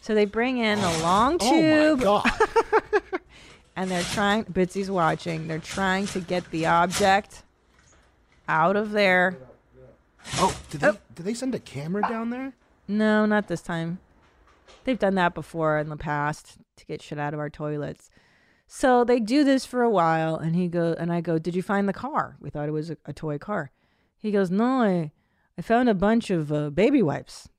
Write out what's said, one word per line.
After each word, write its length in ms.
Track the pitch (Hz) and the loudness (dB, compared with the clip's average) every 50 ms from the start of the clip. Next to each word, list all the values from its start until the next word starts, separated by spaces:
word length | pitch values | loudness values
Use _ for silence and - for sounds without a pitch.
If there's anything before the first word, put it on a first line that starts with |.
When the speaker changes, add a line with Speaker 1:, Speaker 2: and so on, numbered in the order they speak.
Speaker 1:
So 120 | - - 220 | -4 0 2
they 100 | 214 208 | 2 2
bring 320 | 202 202 220 233 254 262 | 2 0 -2 -2 -2 -2
in 220 | 247 226 220 208 208 | -2 0 0 0 0
a 200 | 202 175 165 160 | 0 -2 -2 0
long 340 | 160 170 180 202 226 269 339 349 | 0 2 4 4 4 2 2 0
Speaker 2:
Oh 80 | - 240 | 2 2
my 80 | 311 320 | 4 4
Speaker 1:
tube. 400 | 320 311 311 302 302 311 311 254 | 4 4 4 4 4 4 2 2
Speaker 2:
God. 300 | 254 196 202 - - 226 - | 2 2 2 4 2 0 2
Speaker 1:
<laughs> 840 | - 440 - - 440 427 - - 453 - - - 392 - - - 349 _ _ - - - - - - _ _ _ | 2 0 2 2 0 0 2 0 0 0 2 -2 -2 -2 -2 -10 -10 _ _ -20 -20 -20 -20 -20 -20 _ _ _
And 140 | 175 185 185 | -6 -4 -2
they're 120 | 185 175 | -2 -4
trying, 420 | 175 175 - 226 202 202 202 220 220 | -4 -4 -2 0 0 2 2 0 -2
Bitsy's 440 | - 165 185 185 180 - 190 196 190 | -4 0 0 0 0 -2 -6 -6 -2
watching, 560 | 196 185 165 156 156 156 - 175 165 160 160 | 0 0 2 2 0 -2 -4 -8 -6 -6 -6
they're 120 | 165 160 156 | -6 -8 -8
trying 480 | - - - - 196 190 185 190 202 202 | -8 -8 -4 -2 0 0 0 0 -2 -4
to 120 | - 190 | -6 -8
get 300 | 175 - 180 180 175 - | -6 -2 -4 -4 -4 -4
the 160 | - 160 160 | -6 -2 0
object 760 | 160 170 170 175 180 170 - 202 190 190 202 208 - - - - _ _ _ _ _ _ _ _ _ _ _ _ _ _ _ _ _ _ _ _ - | 2 4 4 2 2 2 2 4 4 4 2 0 -4 -20 -20 -20 _ _ _ _ _ _ _ _ _ _ _ _ _ _ _ _ _ _ _ _ -2
out 280 | 160 160 160 170 196 | 0 2 2 2 2
of 140 | 202 220 214 | 0 -2 -2
there. 440 | 208 208 202 190 185 185 180 185 180 - - - - _ _ _ _ 127 127 - - _ _ _ _ _ - - - 156 | 0 2 4 4 4 4 4 2 0 -4 -16 -20 -20 _ _ _ _ -20 -20 -20 -20 _ _ _ _ _ -14 -8 -2 0
Speaker 2:
Oh, 200 | 175 190 - - - - | 0 0 0 -2 -12 -14
did 100 | - 143 | -8 0
they, 80 | 143 285 | 0 0
Speaker 1:
Oh. 80 | 311 - _ _ - | 0 0 _ _ -18
Speaker 2:
did 100 | - 165 | -10 -8
they 80 | 196 226 | -8 -6
send 200 | 233 262 262 233 | -6 -6 -6 -6
a 40 | - | -6
camera 420 | - - - 135 143 160 180 208 | -8 -10 -12 -10 -8 -6 -4 -2
down 280 | 208 - 233 226 226 233 | -2 -2 -4 -4 -6 -6
there? 240 | 240 247 269 269 - _ _ _ _ _ _ - | -8 -8 -10 -12 -14 _ _ _ _ _ _ -6
Speaker 1:
No, 380 | 202 214 214 214 214 214 214 | -2 0 2 2 4 2 2
not 220 | 214 214 208 202 - | 2 2 0 0 -2
this 120 | 175 160 | -8 -8
time. 360 | - - 175 165 165 165 170 185 _ _ _ _ _ _ _ _ _ _ _ _ _ _ - - _ | -6 -8 -6 -6 -6 -6 -8 -10 _ _ _ _ _ _ _ _ _ _ _ _ _ _ -20 -10 _
They've 140 | 262 262 202 | -4 -2 0
done 160 | 220 190 190 | 0 0 2
that 180 | 190 180 175 175 | 2 2 0 0
before 440 | 170 156 - - 165 160 156 151 151 | -4 -14 -10 -6 -2 0 0 0 0
in 100 | 151 156 | -2 -4
the 80 | 151 | -8
past 640 | 147 151 160 147 147 147 147 156 - - - - _ - _ _ | -10 -6 -4 -4 -2 -2 -2 -4 -6 -12 -20 -20 _ -20 _ _
to 100 | - - | -20 -14
get 160 | - 156 - | -14 -12 -12
shit 160 | - - 160 147 | -10 -12 -8 -6
out 160 | 147 147 151 | -6 -6 -6
of 60 | 151 | -6
our 100 | 147 147 | -8 -8
toilets. 600 | - - 151 151 151 147 143 147 147 _ - _ _ _ _ _ _ _ _ _ _ _ _ | -8 -8 -6 -6 -6 -6 -6 -8 -10 _ -20 _ _ _ _ _ _ _ _ _ _ _ _
So 380 | _ - - - 269 247 240 240 | _ -8 0 4 4 6 6 6
they 140 | 233 247 254 | 4 2 2
do 240 | 220 202 247 294 302 | 2 2 2 4 6
this 220 | 269 269 262 - | 6 4 2 0
for 160 | - - 247 | -4 -2 0
a 80 | 240 233 | 2 2
while, 460 | 214 185 165 160 160 160 160 160 160 | 4 4 4 4 2 2 0 -2 -2
and 180 | - - 165 165 | -2 -2 -2 0
he 140 | 180 180 175 | 0 0 0
go-, 260 | 165 175 170 165 165 - | 0 0 0 0 -2 -2
and 140 | 165 175 | -2 -2
I 80 | 170 175 | -2 -2
go, 180 | 165 170 165 160 | 0 0 -2 0
"Did 160 | 160 180 170 | 0 -2 -4
you 60 | 185 | -4
find 260 | 180 - 208 202 202 196 | -4 -2 -2 0 0 0
the 40 | |
car? 440 | 185 - - 262 311 233 143 120 131 - | -2 -4 -8 -4 -2 -2 -4 -4 -8 -14
We 100 | - 147 | -16 -12
thought 180 | - 151 147 151 | -8 -6 -6 -4
it 40 | |
was 180 | 151 156 151 170 | -4 -6 -6 -6
a, 60 | 156 - _ | -10 -12 _
a 80 | - | -16
toy 240 | 143 - - 156 147 143 | -14 -8 -8 -6 -6 -6
car." 340 | - - 208 196 147 135 _ _ _ _ _ _ _ _ _ | -6 -6 -6 -6 -6 -8 _ _ _ _ _ _ _ _ _
He 140 | _ - 214 | _ -6 -2
goes, 200 | 202 202 196 175 | 0 0 0 2
"No, 320 | 175 196 233 247 262 262 | 0 0 2 2 2 2
I, 300 | 240 202 185 175 160 156 _ _ _ _ _ _ _ _ _ - | 2 2 2 0 -2 -4 _ _ _ _ _ _ _ _ _ -14
I 40 | |
found 260 | 170 - 226 240 254 247 | -2 0 2 2 4 2
a 60 | 214 | 2
bunch 360 | 175 190 208 226 240 226 - | 2 2 2 2 2 0 0
of, 220 | 196 170 151 147 | -2 -2 0 -2
uh, 180 | 151 151 147 147 | -2 -2 -2 -2
baby 320 | 147 156 196 269 277 285 | 0 2 2 4 4 4
wipes 460 | 208 143 135 135 131 - - - - - _ | 2 2 0 -4 -8 -14 -20 -20 -20 -20 _